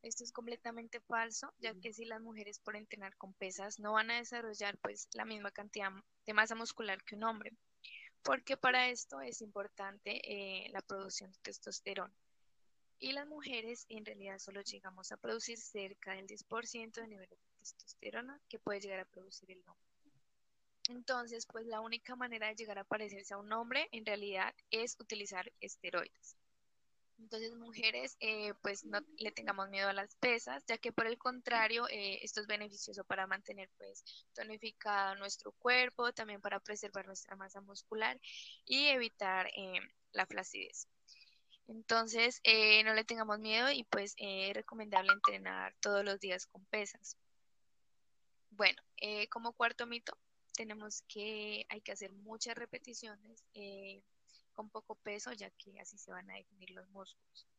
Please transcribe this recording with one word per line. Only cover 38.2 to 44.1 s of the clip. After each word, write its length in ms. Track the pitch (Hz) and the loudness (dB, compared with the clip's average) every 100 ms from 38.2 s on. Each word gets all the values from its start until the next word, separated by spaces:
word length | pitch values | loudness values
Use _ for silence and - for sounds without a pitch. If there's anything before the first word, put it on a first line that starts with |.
| - - - - | -8 -12 -12 -14
y 220 | - 262 294 | 0 6 8
evitar, 600 | 269 233 _ 196 185 185 | 6 4 _ 2 4 2
eh, 320 | - 190 185 - _ _ | -2 -2 -4 -4 _ _
la 140 | 208 190 | 0 0
flacidez. 600 | 202 190 - 92 - - _ - - - - _ - - | 0 -4 -6 -8 -8 -12 _ -20 -20 -20 -20 _ -20 -14
Entonces, 760 | 226 220 226 226 226 233 - | -14 4 4 4 6 6 6
eh, 400 | - 220 214 214 | 8 10 12 10
no 100 | 220 | 10
le 80 | 220 | 4
tengamos 380 | 220 233 220 208 | 2 0 0 0
miedo 280 | 214 220 254 | 4 4 4
y, 100 | 285 | 2
pues, 320 | 233 220 202 | 2 0 0